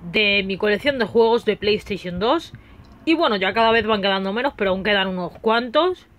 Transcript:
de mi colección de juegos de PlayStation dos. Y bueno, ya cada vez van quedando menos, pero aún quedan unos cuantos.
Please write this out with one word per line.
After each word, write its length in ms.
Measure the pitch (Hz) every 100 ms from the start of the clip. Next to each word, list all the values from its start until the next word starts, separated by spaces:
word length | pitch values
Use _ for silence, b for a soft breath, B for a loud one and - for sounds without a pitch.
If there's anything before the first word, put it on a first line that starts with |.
| 170
de 320 | 170 208 202 190
mi 100 | 190
colección 440 | 208 208 285 277
de 60 | 214
juegos 400 | 226 226 233 -
de 120 | 196
PlayStation 600 | 208 208 - 190 180 175
dos. 340 | 214 320 - B B B B - -
Y 100 | 320
bueno, 200 | 320 208
ya 160 | 190
cada 200 | 202 226
vez 160 | 226 214
van 160 | 214
quedando 280 | 196 190 190
menos, 200 | 208 269 277
pero 140 | 202
aún 140 | 185
quedan 240 | 202 202 190
unos 260 | 185 175 -
cuantos. 680 | 220 226 240 302 349 370 -